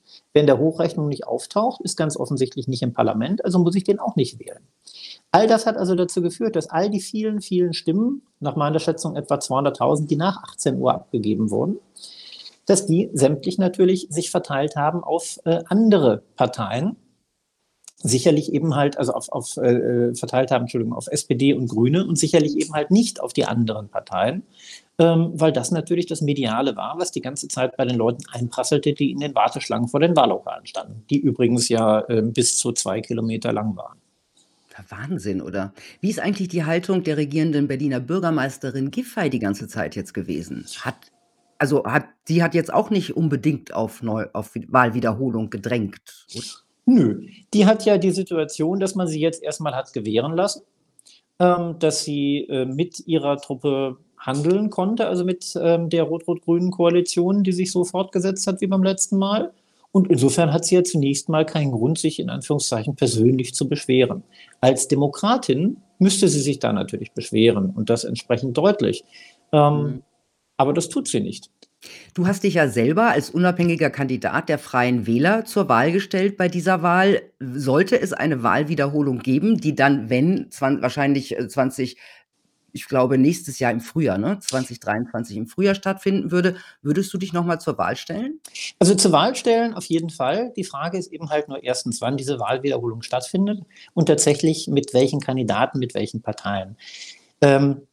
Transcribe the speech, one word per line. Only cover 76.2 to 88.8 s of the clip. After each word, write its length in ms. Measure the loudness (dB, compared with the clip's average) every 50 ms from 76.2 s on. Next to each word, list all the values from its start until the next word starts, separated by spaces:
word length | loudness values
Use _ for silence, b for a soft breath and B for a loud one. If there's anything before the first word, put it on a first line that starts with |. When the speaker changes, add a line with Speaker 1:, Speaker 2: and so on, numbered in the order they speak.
| 0 0 0
Speaker 2:
bei 140 | 0 -2 0
dieser 340 | 0 -2 0 0 0 2 2
Wahl. 380 | 2 2 4 4 4 2 2 0 -6 _ -14
Sollte 580 | -10 -8 -6 -4 0 2 2 2 2 2 2 0
es 120 | 0 -2
eine 320 | -4 -2 -2 -2 -2 0 2
Wahlwiederholung 760 | 2 2 2 0 0 0 0 0 0 0 0 0 0 -2 -2
geben, 420 | 0 0 0 2 2 2 0 0
die 140 | 0 -2 0
dann, 340 | 2 4 4 2 2 0 0
wenn, 420 | 0 2 2 2 2 0 -2 -8
zwan-, 300 | -6 -2 0 0 0 0
wahrscheinlich, 580 | 0 -2 -2 0 0 0 0 0 -2 -4 -4 -6
äh, 80 | -6 -4
zwanzig, 480 | -2 -2 -2 0 -2 -4 -6 -6 B B B B B B B _ _ _ _ _ _ _ _ _ -16
ich 120 | -16 -8 -2
glaube, 280 | 0 2 2 4 4 4
nächstes 420 | 4 4 2 0 -4 -10 -6 -2
Jahr 120 | -2 0
im 80 | 0 -2
Frühjahr, 380 | -4 -6 -2 0 0 0 0 0
ne, 220 | -2 -2 -4 -4
zwanzig 400 | -4 -4 -4 -4 -4 -4 -8 -8
dreiundzwanzig 560 | -6 -4 -4 -4 -4 -4 -6 -8 -8 -8 -8 -8
im 100 | -10 -6
Frühjahr 260 | -2 0 0 0 0
stattfinden 580 | 0 -2 -6 -6 -4 -2 -2 0 0 -2 0
würde, 260 | 0 2 2 0 0 B B B B B
würdest 320 | -4 -2 0 0 -2 -2 -4
du 40 | -8
dich 140 | -6 -4
noch 140 | -4 -2 -2
mal 140 | -2 -2 -2
zur 180 | -4 -4 -4 -2
Wahl 180 | -2 -2 -4
stellen? 460 | -6 -8 -8 -8 -8 -8 -8 -10 -12 B B B B B B B
Speaker 1:
Also 160 | 2